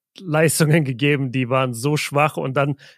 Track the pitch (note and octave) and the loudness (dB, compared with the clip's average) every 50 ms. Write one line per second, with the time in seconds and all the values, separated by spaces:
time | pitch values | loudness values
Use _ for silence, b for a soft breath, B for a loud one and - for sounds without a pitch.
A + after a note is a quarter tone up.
0 | _ _ _ - G3 F3 D3 D#3 E3 D3+ - - E3 D3+ E3 E3+ C#3+ C3 B2+ A2 | _ _ _ -14 -6 -2 2 2 2 2 4 2 2 4 4 2 2 0 -2 -2
1 | D3 C#3+ D3 C3+ C#3 B2+ A#2 C3 B2+ A#2 C3 C3 C3 B2+ A#2+ A2+ B2 D3 D3+ D3 | 0 0 0 0 -2 -2 -2 -4 -2 0 0 0 0 0 -2 -4 -2 -2 -2 -2
2 | - - C#3 C#3+ D3+ D3 - - D3 C3+ B2+ C#3+ C#3 D3 C#3 B B B B | -4 -2 0 0 0 0 0 -4 -6 -4 -2 0 0 0 -2 B B B B